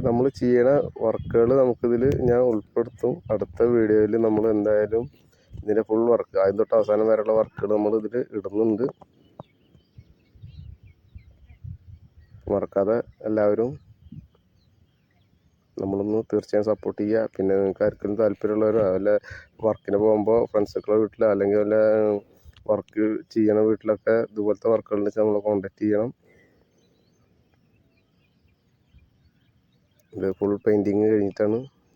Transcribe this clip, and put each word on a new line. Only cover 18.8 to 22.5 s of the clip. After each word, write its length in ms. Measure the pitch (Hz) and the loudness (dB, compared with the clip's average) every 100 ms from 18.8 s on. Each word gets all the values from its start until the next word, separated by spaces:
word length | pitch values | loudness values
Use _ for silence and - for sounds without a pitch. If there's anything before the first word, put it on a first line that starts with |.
| 101 92 | 0 0
വല്ല 120 | 104 104 - - - _ 110 | 0 0 -2 -16 -20 _ -4
വർക്കിന് 300 | 104 - 101 107 | -4 -2 0 2
പോകുമ്പോ 320 | 107 101 117 120 | 2 2 2 2
ഫ്രണ്ട്സുകളുടെ 500 | 107 104 107 - 107 | -2 -2 -6 -2 0
വീട്ടിലോ 240 | 107 - 110 | 0 0 0
അല്ലെങ്കിൽ 260 | 101 98 104 | 2 2 2
വല്ല 140 | 104 107 107 110 107 101 - _ - | 2 2 2 2 2 -2 -6 _ -20